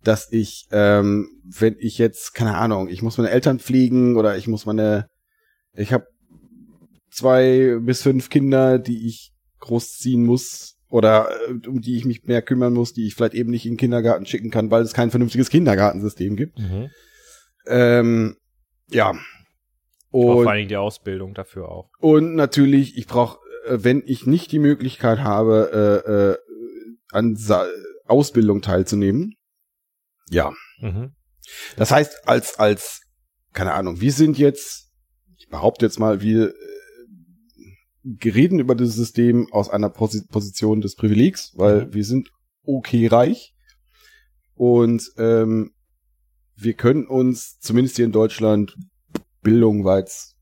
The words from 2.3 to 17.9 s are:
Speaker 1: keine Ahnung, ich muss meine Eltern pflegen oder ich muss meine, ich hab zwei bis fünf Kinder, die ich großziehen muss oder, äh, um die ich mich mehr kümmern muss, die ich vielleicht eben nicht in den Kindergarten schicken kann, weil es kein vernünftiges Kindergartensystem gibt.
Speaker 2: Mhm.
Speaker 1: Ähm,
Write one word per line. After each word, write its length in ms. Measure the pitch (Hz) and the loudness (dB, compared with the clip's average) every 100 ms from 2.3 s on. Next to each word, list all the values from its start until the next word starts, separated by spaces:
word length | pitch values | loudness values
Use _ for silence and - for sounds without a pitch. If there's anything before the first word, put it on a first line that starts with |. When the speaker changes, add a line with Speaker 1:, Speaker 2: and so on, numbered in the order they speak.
Speaker 1:
keine 240 | - 113 92 | -6 -4 -2
Ahnung, 300 | 110 101 92 | -2 -2 -6
ich 120 | 90 | -6
muss 160 | 113 113 | -6 -2
meine 120 | 110 | 0
Eltern 280 | 123 147 127 | 2 0 -4
pflegen 580 | - 131 127 127 123 117 | 0 0 2 2 2 2
oder 200 | 107 98 | 2 0
ich 100 | 117 | -6
muss 180 | 107 107 | -6 -4
meine, 420 | 110 107 104 101 _ _ _ _ _ _ | -2 0 0 -4 _ _ _ _ _ _
ich 180 | - 104 | -10 -2
hab 120 | 127 - _ _ _ _ - - _ _ _ _ | -4 -4 _ _ _ _ -20 -20 _ _ _ _
zwei 680 | - 127 127 131 127 131 117 | -4 2 4 4 4 2 0
bis 220 | 117 123 | -2 0
fünf 260 | 139 131 - | 0 0 0
Kinder, 480 | 147 135 131 131 131 | -2 2 2 4 2
die 280 | 113 117 113 | 0 -6 -8
ich 240 | - - _ _ _ | -10 -20 _ _ _
großziehen 640 | - 117 - - 123 123 120 | -4 -4 -4 -8 -2 0 2
muss 520 | 123 - - - _ _ | 0 -2 -16 -20 _ _
oder, 400 | 120 110 110 110 110 113 | 2 4 4 2 -6 -8
äh, 180 | 123 120 | -8 -8
um 140 | 131 | -8
die 160 | 113 120 | -4 -4
ich 80 | 123 | -4
mich 180 | 113 | -6
mehr 180 | - 120 | -2 -2
kümmern 320 | - 123 123 | 0 0 0
muss, 200 | 120 117 | 0 -2
die 120 | - 110 | -4 -8
ich 80 | - | -2
vielleicht 180 | 113 113 | -2 -2
eben 140 | 117 | -4
nicht 140 | 120 117 | -6 -6
in 80 | |
den 40 | 117 | -2
Kindergarten 480 | 131 120 117 113 98 | -2 0 0 -2 -4
schicken 240 | 104 110 | -8 -4
kann, 200 | 113 107 | -4 0
weil 100 | 113 | 0
es 100 | 113 | 0
kein 180 | - 120 | -2 -2
vernünftiges 380 | 120 120 123 127 | 0 0 0 2
Kindergartensystem 840 | 170 156 98 101 92 104 - 95 101 | 2 2 2 0 0 -8 -6 -6 -4
gibt. 220 | 147 - | -8 -8
Speaker 2:
Mhm. 300 | 98 92 135 _ _ _ _ - _ _ - | -8 -8 -10 _ _ _ _ -20 _ _ -2
Speaker 1:
Ähm, 680 | 123 120 | 2 4